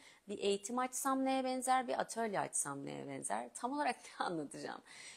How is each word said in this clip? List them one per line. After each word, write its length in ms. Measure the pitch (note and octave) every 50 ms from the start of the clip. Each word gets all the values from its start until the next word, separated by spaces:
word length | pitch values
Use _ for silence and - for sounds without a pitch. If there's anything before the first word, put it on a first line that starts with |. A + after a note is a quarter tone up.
| - - - - _ -
Bir 100 | G3+ -
eğitim 420 | - G3+ G3+ G3 - - A#3+ B3
açsam 460 | B3+ B3+ - - - C#4 C4+ C4+ C4
neye 180 | C4 C4 C4 C4
benzer, 440 | C4 B3+ C4 B3 B3+ B3+ C4 B3 B3
bir 120 | C4 -
atölye 400 | F#3 - - A3 A#3 A3 G3 D#3+
açsam 460 | C#3 C#3 - - - C#3+ C#3 C#3 C#3
neye 220 | D3 D3 C#3+ C#3 C#3
benzer? 420 | C#3 C3+ C3 - G3+ - - B3 -
Tam 200 | - - A#3+ C#4
olarak 220 | D4 D4 B3+ A#3
<laughs> 240 | - - - - -
ne 60 | -
anlatacağım? 560 | - F3+ D#3+ D3 - - D3+ C#3+ - - - - - - - - - -